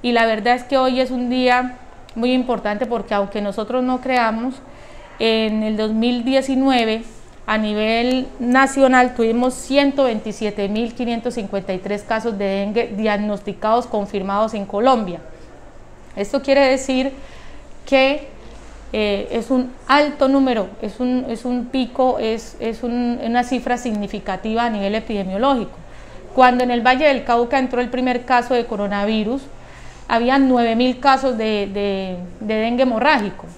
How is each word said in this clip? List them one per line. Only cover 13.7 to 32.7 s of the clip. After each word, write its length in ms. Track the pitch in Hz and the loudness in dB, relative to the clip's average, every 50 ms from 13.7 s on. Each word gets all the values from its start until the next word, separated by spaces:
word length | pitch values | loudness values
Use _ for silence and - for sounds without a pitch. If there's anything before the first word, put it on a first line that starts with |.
| 220 240 240 - | 2 2 0 0
confirmados 680 | - 208 202 196 - 202 196 196 196 202 220 220 220 | -4 -4 -4 -2 -4 -4 -4 -2 0 0 0 0 -2
en 120 | 214 202 | -6 -6
Colombia. 520 | 196 - 202 226 269 262 233 214 180 170 165 - - - - - - - - - - - - - - - - - - - | -4 -2 2 4 4 4 4 0 -4 -8 -10 -12 -16 -18 -18 -18 -20 -20 -20 -20 -20 -20 -20 -20 -20 -20 -20 -20 -16 -8
Esto 280 | - 202 202 - 277 269 | -8 -6 -2 -2 -2 2
quiere 180 | - 269 277 277 262 | 4 4 4 6 4
decir 440 | 262 262 262 - 262 254 262 277 269 - - - - - - - - - - - - - - | 4 2 0 0 0 0 0 -2 -4 -8 -16 -16 -16 -16 -16 -16 -16 -16 -16 -16 -18 -16 -4
que, 420 | - 269 262 269 269 285 294 - - - - - - - - - - - - - - - | 2 4 4 6 4 2 0 -4 -12 -16 -18 -18 -18 -18 -18 -18 -18 -18 -18 -14 -6 -2
eh, 340 | 214 214 208 202 196 208 - - | -2 0 0 0 -2 -2 -2 -4
es 180 | 233 220 - | -4 -2 0
un 220 | 269 254 254 254 - - - - | 0 0 0 -2 -6 -14 0 2
alto 400 | 262 294 302 294 294 - 285 269 | 4 4 4 2 2 0 2 4
número, 400 | 269 277 269 262 240 220 190 - - - | 4 4 4 4 2 0 -2 -4 -6 -8
es 200 | - 214 196 - | -10 -10 -6 -4
un, 260 | 254 247 254 254 254 - | -2 0 0 -2 -2 -4
es 160 | 233 220 - | -8 -6 -4
un 220 | 247 247 247 247 | -4 -4 -2 -4
pico, 540 | 247 - 262 254 240 - - 262 262 247 - | -2 -2 -2 -2 -2 0 0 2 2 2 0
es, 360 | 220 220 220 226 - - - - | 0 -2 -2 -4 -6 -12 -12 -6
es 240 | 240 226 220 220 - | -6 -6 -6 -4 -4
un, 340 | 240 233 247 240 240 240 - | -4 -2 -2 0 -2 -2 -2
una 220 | - 226 233 247 247 | -2 0 0 0 0
cifra 360 | 247 269 247 - - 247 240 | 0 -2 -4 0 -2 -2 -2
significativa 880 | 247 254 233 208 202 196 - 208 - - 190 185 - 220 220 226 240 | -2 -4 -4 -4 -4 -6 -6 -8 -6 -6 -8 -6 -4 -4 -2 0 0
a 40 | 240 | 0
nivel 240 | 220 208 196 196 208 | -2 -2 -2 -2 -2
epidemiológico. 800 | 220 220 - 226 202 196 185 185 196 240 277 277 247 202 - - - - - - - - - - - - - - | -4 -4 -4 -4 -4 -4 -4 -2 0 2 2 2 0 -2 -6 -10 -16 -18 -18 -18 -18 -18 -16 -16 -16 -16 -6 4
Cuando 260 | - 254 254 247 247 254 | 6 6 6 8 4 2
en 80 | 247 | 2
el 160 | 240 240 220 | 2 2 4
Valle 220 | 254 262 262 311 294 | 4 4 6 6 4
del 160 | 277 247 - | 4 4 0
Cauca 340 | - 233 233 240 240 - 269 | 0 2 2 2 2 2 0
entró 220 | 262 254 247 240 | 0 0 0 -2
el 100 | 247 240 | -2 -2
primer 340 | 247 254 254 254 247 247 247 | -2 -2 0 0 0 -2 0
caso 300 | - 262 240 240 247 262 | 2 2 2 2 2 0
de 100 | 240 233 | 0 0
coronavirus, 760 | 233 220 202 202 196 202 202 202 208 220 220 214 208 247 277 - - - - - - - - - - - - - | -2 -4 -4 -2 -2 0 0 0 0 0 0 0 0 -2 -4 -6 -10 -18 -18 -20 -20 -20 -18 -18 -18 -18 -18 -4
había 320 | - 233 233 233 240 262 277 | 0 0 2 2 4 4 4
nueve 380 | 269 262 254 240 233 233 226 | 4 4 4 4 4 2 2
mil 240 | 226 247 254 247 247 | 2 2 2 0 2
casos 360 | - 277 269 262 269 269 247 | 4 4 4 4 2 0 0
de, 320 | 220 220 220 214 208 202 196 196 | 0 -2 0 0 0 -2 -2 -2
de, 440 | 202 202 202 196 190 190 190 185 180 180 180 - - | -2 -2 -2 -2 -2 -4 -6 -6 -8 -10 -12 -12 -10
de 160 | 220 214 220 | -4 -2 0
dengue 300 | 220 220 233 | 0 0 0